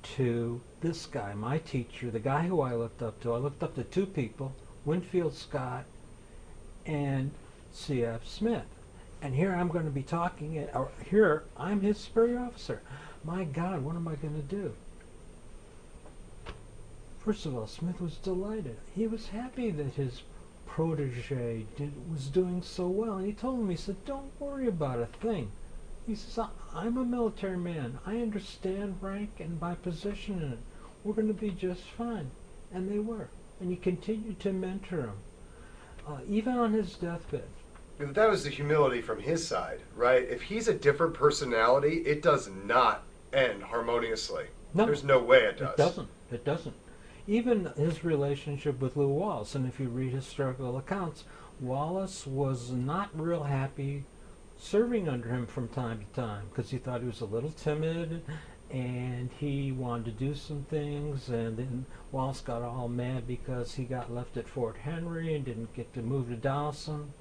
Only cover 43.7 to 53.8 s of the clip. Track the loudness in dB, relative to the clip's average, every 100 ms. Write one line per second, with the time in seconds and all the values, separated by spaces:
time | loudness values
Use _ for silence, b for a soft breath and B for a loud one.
43.7 | 0 2 2 2 0 -2 -4 -6 -12 -2
44.7 | 4 4 4 8 8 12 10 10 2 0
45.7 | 6 6 4 -8 -12 -8 -4 0 -2 -4
46.7 | -10 -18 B B B 2 4 6 4 2
47.7 | 2 2 2 2 4 4 0 -2 -2 -2
48.7 | 0 0 4 4 4 2 -2 -2 -2 -2
49.7 | 0 -2 0 0 -2 -4 -2 0 0 -4
50.7 | -4 -2 -2 -2 -6 -16 B B -8 -2
51.7 | 0 0 0 -2 -6 -4 0 2 0 -2
52.7 | 0 2 0 0 -2 0 2 2 2 2
53.7 | -2